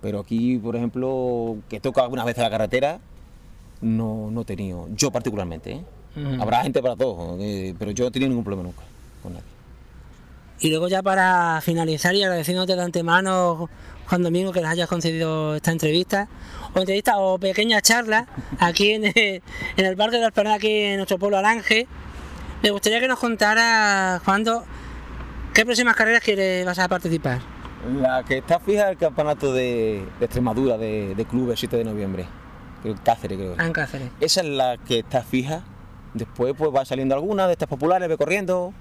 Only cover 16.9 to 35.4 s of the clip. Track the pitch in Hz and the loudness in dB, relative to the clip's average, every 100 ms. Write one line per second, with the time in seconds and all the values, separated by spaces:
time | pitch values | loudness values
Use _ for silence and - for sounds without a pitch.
16.9 | 196 233 208 190 185 190 185 220 220 - | 2 4 4 4 2 0 0 2 4 4
17.9 | 233 226 214 247 - - 135 175 170 202 | 4 4 0 0 -10 -10 2 2 4 2
18.9 | 214 208 233 214 185 - - 220 - 190 | 4 2 4 2 0 -8 -10 -6 0 0
19.9 | 185 214 240 233 214 208 214 214 214 208 | 2 2 4 2 2 2 2 2 2 2
20.9 | 196 190 185 202 196 202 226 202 220 247 | 0 0 0 2 4 4 2 2 2 0
21.9 | - - - - - - - 208 202 - | -8 -14 -14 -14 -14 -14 -2 0 2 0
22.9 | 226 254 247 240 226 208 220 233 226 208 | 0 0 0 0 2 2 4 4 4 4
23.9 | 196 185 180 - 196 220 233 - - - | 4 2 0 2 2 2 -2 -4 -14 -14
24.9 | - - - - - - - 226 226 240 | -14 -14 -12 -12 -10 2 2 4 4 4
25.9 | 220 220 226 - 196 190 185 180 175 180 | 4 6 4 4 2 2 2 0 0 0
26.9 | 185 175 160 143 127 - - - - 113 | 0 0 0 0 -2 -4 -14 -16 -12 -4
27.9 | 135 127 131 123 131 - 170 - 208 202 | 0 2 2 0 -2 2 0 2 2 2
28.9 | 180 165 123 151 147 147 127 127 120 110 | 2 0 2 0 2 2 2 2 2 0
29.9 | 104 95 - 120 127 123 110 135 113 110 | 0 -6 -4 -2 0 0 2 2 2 0
30.9 | 107 101 95 110 120 127 113 120 120 113 | -2 -4 -4 -2 0 0 -2 0 -2 -2
31.9 | 107 98 92 90 - - - - - 110 | -2 -4 -4 -8 -12 -18 -18 -18 -10 -8
32.9 | 101 - 117 98 95 95 87 165 156 147 | -2 0 0 -2 -6 -6 -4 -2 -2 -4
33.9 | 139 127 - 160 180 160 139 127 117 - | -6 -10 -4 0 2 0 0 0 0 -2
34.9 | 120 110 131 - 127 | -2 0 -2 0 -2